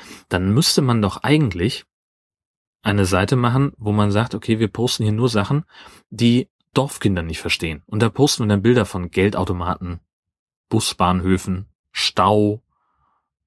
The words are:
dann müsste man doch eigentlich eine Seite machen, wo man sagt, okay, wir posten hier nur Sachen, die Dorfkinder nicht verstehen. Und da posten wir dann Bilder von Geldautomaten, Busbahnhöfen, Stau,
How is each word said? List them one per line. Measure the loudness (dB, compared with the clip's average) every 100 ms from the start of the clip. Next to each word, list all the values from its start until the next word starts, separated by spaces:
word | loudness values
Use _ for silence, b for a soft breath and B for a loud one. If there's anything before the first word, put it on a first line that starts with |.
| B B -6
dann | -2 2
müsste | 2 2 2
man | 2 2
doch | 0 -2
eigentlich | 0 2 2 0 -2 -4 -12 _ _ _ _ _ _ _ _ _
eine | -2 0
Seite | 2 2 2 2
machen, | 2 2 0 -2
wo | -2
man | 0 2
sagt, | 2 -2
okay, | -4 -2 -2
wir | -2
posten | -2 -4 -2
hier | -2
nur | 0 0
Sachen, | 0 0 -2 B B B B _
die | 0 2 2 0 _ _
Dorfkinder | -2 -2 -2 -2 -2
nicht | -4 -8
verstehen. | -6 -6 -6 -8 -8
Und | 0
da | 0
posten | 2 0 2
wir | 0
dann | 2
Bilder | 4 2 2
von | -4 -6
Geldautomaten, | 0 0 0 -2 -4 -4 -6 -8 -10 -14 _ _ _ _ _ _
Busbahnhöfen, | -2 -2 0 0 2 0 0 -2 -8 -10 _ _
Stau, | -6 -4 0 2 4 2 0 -8 _ _ _ _ _ _ _